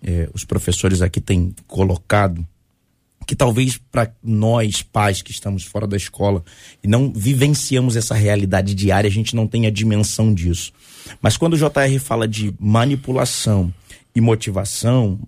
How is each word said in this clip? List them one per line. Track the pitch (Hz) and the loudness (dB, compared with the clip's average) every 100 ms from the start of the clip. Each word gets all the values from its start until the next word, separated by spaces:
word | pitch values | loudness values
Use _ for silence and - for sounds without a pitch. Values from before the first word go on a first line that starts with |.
é, | - 87 82 | -4 -2 -2
os | - - | -6 -4
professores | - - 87 95 92 | -4 -2 0 0 2
aqui | 90 - | 0 -2
têm | - 92 87 - _ | 0 0 0 -4 _
colocado | - 95 92 - 104 98 85 82 _ _ _ _ _ _ _ - | -2 0 0 0 2 2 -2 -10 _ _ _ _ _ _ _ -8
que | - | 0
talvez | 123 113 131 - _ | 0 2 0 -2 _
pra | 120 113 - | -4 -4 -4
nós, | 113 107 110 117 110 - | -2 0 2 2 0 -4
pais | - 110 104 92 | -4 0 0 0
que | - | -6
estamos | - 101 95 | -10 -6 -6
fora | - 104 104 | -6 -8 -4
da | 101 | -4
escola | - - 101 95 - - - - | -6 -2 0 0 -4 -20 -20 -6
e | 101 | 0
não | 117 139 110 | 2 2 0
vivenciamos | 104 131 143 143 - 127 127 113 | 0 2 2 2 0 0 2 0
essa | 110 110 | 0 0
realidade | 104 104 95 95 98 | 2 2 2 0 0
diária, | 98 98 95 104 | 0 2 2 2
a | |
gente | 104 110 117 | 0 -2 -2
não | 110 | 0
tenha | 117 110 | 0 0
dimensão | 104 110 107 104 - 110 | 0 0 2 0 2 2
disso. | 95 87 82 - _ - - - - | 2 0 -2 -6 _ -20 -20 -20 -4
Mas | 110 - | -2 0
quando | 165 | 0
o | 160 | 2
J | 151 143 135 | 2 2 2
R | 135 | 0
fala | - 113 110 | -2 -2 -2
de | 107 107 92 | -2 -6 -2
manipulação | 104 113 131 139 131 127 127 - 113 101 87 - _ - _ 117 | 2 2 2 0 -2 -2 -2 -2 0 0 0 -4 _ -20 _ 2
e | |
motivação, | 117 113 - 95 98 - 117 127 107 95 | 2 2 0 -4 -4 -4 0 2 2 -2